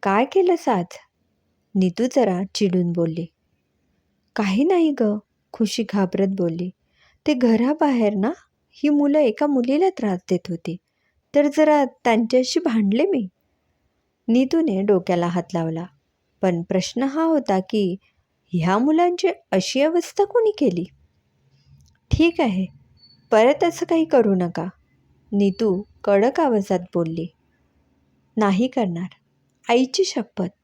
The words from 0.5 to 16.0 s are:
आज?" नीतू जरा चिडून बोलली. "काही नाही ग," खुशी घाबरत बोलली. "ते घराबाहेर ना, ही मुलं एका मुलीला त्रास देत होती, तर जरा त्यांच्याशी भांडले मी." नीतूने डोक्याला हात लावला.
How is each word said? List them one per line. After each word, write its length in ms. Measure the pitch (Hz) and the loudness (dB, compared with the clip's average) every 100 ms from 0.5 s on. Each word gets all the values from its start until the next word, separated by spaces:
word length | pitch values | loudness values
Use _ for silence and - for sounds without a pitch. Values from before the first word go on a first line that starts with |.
| 339 - | 0 0
आज?" 280 | 208 175 - _ _ _ _ _ _ _ | -2 -2 -10 _ _ _ _ _ _ _
नीतू 320 | 196 185 175 247 | -2 -2 0 -2
जरा 260 | 269 220 180 190 | 2 0 0 -6
चिडून 380 | - 202 180 175 | -2 0 0 -2
बोलली. 340 | 175 165 165 165 _ _ _ _ _ _ _ _ _ _ - | -2 -2 -4 -10 _ _ _ _ _ _ _ _ _ _ -4
"काही 280 | 208 190 | -2 0
नाही 260 | 302 370 320 285 | 2 2 2 0
ग," 160 | 220 208 _ _ _ | -2 -2 _ _ _
खुशी 300 | - 214 - | -4 -4 -2
घाबरत 500 | 220 202 190 185 190 190 | -4 -2 -2 0 -2 0
बोलली. 340 | 175 165 180 - _ _ _ _ - | -4 -4 -8 -10 _ _ _ _ -2
"ते 80 | |
घराबाहेर 800 | 277 247 220 240 311 302 254 214 | 0 2 2 2 0 0 2 0
ना, 180 | 208 208 349 _ _ _ - | 0 -4 -4 _ _ _ -6
ही 120 | 285 | 0
मुलं 300 | 294 285 294 | 2 2 2
एका 280 | 277 214 294 | 2 0 0
मुलीला 420 | 269 240 285 381 370 | 0 0 2 0 0
त्रास 200 | 220 180 - | -4 -4 -2
देत 200 | 180 - | -4 -4
होती, 260 | 170 - 170 _ _ _ _ _ | -10 -8 -10 _ _ _ _ _
तर 120 | 285 294 285 | 0 0 2
जरा 280 | 311 302 269 - | 4 4 2 -2
त्यांच्याशी 560 | - 226 226 254 254 - | 0 0 2 0 0 -2
भांडले 460 | 339 226 202 214 349 | 0 0 0 2 0
मी." 200 | 339 190 _ _ _ _ _ _ _ _ _ - | 0 -4 _ _ _ _ _ _ _ _ _ 0
नीतूने 520 | 233 262 330 320 190 | 0 2 0 0 0
डोक्याला 440 | 208 196 180 175 175 | 2 0 2 -2 0
हात 280 | 175 170 | -2 -4
लावला. 300 | 170 160 160 175 _ | -4 -4 -6 -10 _